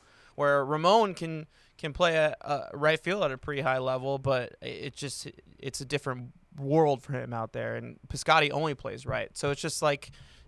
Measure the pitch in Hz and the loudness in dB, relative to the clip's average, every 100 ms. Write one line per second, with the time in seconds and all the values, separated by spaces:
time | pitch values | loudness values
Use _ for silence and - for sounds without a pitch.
0 | _ _ - - 143 143 135 151 170 220 | _ _ -12 0 4 4 2 2 6 6
1 | 208 170 165 160 156 _ _ _ 160 135 | 6 0 -6 -8 -12 _ _ _ -6 2
2 | 175 160 151 - - 143 - 143 151 160 | 4 4 2 0 -4 -4 -4 0 2 2
3 | 175 202 160 131 - 139 131 131 131 131 | 0 0 0 -2 -6 -2 0 0 0 -2
4 | 131 139 135 131 120 - 127 104 127 - | -2 -2 0 0 -2 -10 -10 -10 -10 -8
5 | 143 - - - - - 135 - 131 143 | -10 -8 -12 -16 -20 -12 -10 -8 -6 -4
6 | 139 123 123 - _ - 139 156 151 131 | -4 -8 -10 -16 _ -8 0 4 4 2
7 | - 127 123 120 113 120 113 117 117 - | -2 -6 -6 -6 -6 -6 -6 -6 -10 -14
8 | - 135 - 160 147 139 160 139 131 107 | -12 -4 4 4 4 2 -2 -4 -8 -10
9 | 123 117 - - 143 139 160 - 151 143 | -6 -6 -6 -4 -2 -2 -4 0 0 0
10 | - - - - | -6 -20 -20 -20